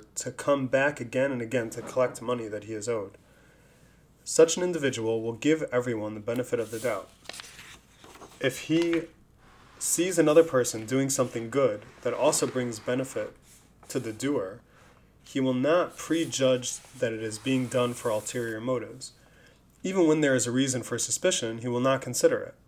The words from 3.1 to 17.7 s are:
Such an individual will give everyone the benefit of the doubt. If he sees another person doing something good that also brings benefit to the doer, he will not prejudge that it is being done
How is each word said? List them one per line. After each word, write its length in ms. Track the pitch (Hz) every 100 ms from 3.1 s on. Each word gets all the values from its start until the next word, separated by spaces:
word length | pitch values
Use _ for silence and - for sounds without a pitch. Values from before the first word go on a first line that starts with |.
| - _ - - - - _ - _ _ _
Such 340 | - - 165 180
an 60 |
individual 580 | 180 170 139 113 113 113
will 120 | 113
give 280 | 113 143 156 139
everyone 440 | 123 123 113 107 107
the 40 |
benefit 400 | 107 120 123 120
of 120 | 110
the 80 | 113
doubt. 320 | 113 101 90 - - - - - - - - - - - - -
If 220 | - -
he 420 | - 160 170 170 165 - - _ - - - -
sees 400 | - - 180 170
another 260 | 151 151
person 440 | 165 131 120 113 110
doing 240 | 131 135
something 400 | - 123 117 113
good 340 | 131 131 104 - -
that 140 | 123 120
also 320 | 135 156 139
brings 320 | 127 123 110
benefit 560 | - 127 131 - 131 - - - - _ -
to 100 | 135
the 100 | 117
doer, 480 | 107 135 143 95 120 - - - - - _
he 160 | - 139
will 140 | 131
not 420 | 127 135 175 151 -
prejudge 840 | - 160 160 127 131 127 123 - - 127
that 140 | 120
it 100 | 110
is 160 | 110 107
being 280 | 135 131
done 260 | 123